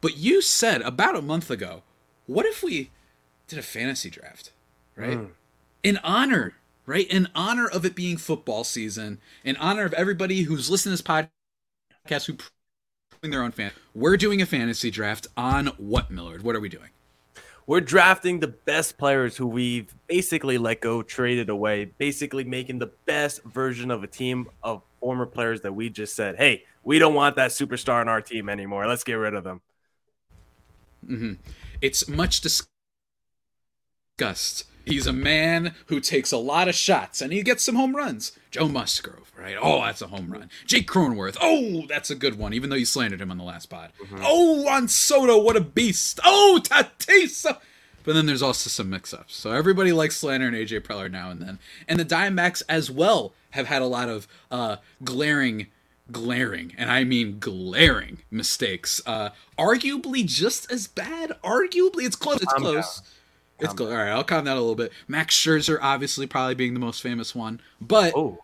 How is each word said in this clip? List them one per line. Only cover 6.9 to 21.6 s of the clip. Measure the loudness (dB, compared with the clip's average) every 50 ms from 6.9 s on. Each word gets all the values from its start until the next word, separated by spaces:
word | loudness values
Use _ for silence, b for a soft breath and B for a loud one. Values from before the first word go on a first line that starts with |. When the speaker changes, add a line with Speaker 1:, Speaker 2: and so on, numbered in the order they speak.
| 0 0 0
Speaker 1:
In | 2 2 2 2 2 _
honor | 0 0 2 2 0 0
of | -2 -2 -2 -2
it | -2 -4
being | -2 -4 -4 -4
football | -6 -2 -4 -4 -4 -2 -4 -4 -4 -4
season, | -4 -6 -6 -6 -6 -8 -8 -8 -10 -10 -12 b b b b b
in | -6 -4
honor | -2 0 -2 0 0 -2
of | -2 0
everybody | 0 0 0 0 -2 -2 -2 0 0 0
who's | 0 0 -2 0 0
listening | 0 0 0 0 -2
to | -4 -2
this | 0 0 0 0 -2 _ _ _ _ _ _ _ _ _ _ _ _ _ _ _
podcast | -6 -6 -6 -4
who | -8 -10
put | -12 -14 -20 _ _ _ _ _ _ _ _ _ _ _ _ _ _ -10 -6
their | -4 -4 -4
own | -4
fan, | -6 -6 -8 -10 -10 -14 _ _ _
we're | 0 4 4 4
doing | 6 4 2 2 2
a | 0
fantasy | 0 0 -2 0 -2 -2 -2 -4 -4
draft | -4 -4 -4 -4 -4 -6 -10 -12 _
on | -4 0 0 0 0 0 -2 -6
what, | -8 -6 -2 0 0 0 -2
Millard? | -10 -12 -12 -12 -14 -8
What | -6 -4 -4
are | -4
we | -6 -8
doing? | -10 -14 -20 -20 _ _ _ _ _ _ _ _ B B B B B B B
Speaker 2:
We're | 2 2 2
drafting | 2 6 6 8 8 8 6 4 2 -2 -2 0
the | -2
best | -4 -6 -8 _ -2 -2 -2 -2 -4 -4
players | _ 2 2 4 4 2 0 -2
who | -4 -4
we've | -2 0 0 -2 -2 -2 -4 -8 -10 -18 -20 _
basically | -2 0 0 0 0 -4 -2 0 0 0
let | 0 0 0 -2 -2
go, | -2 -2 -2 -2 -4
traded | -6 -4 -2 0 0 0 0 -2
away, | -2 -2 -2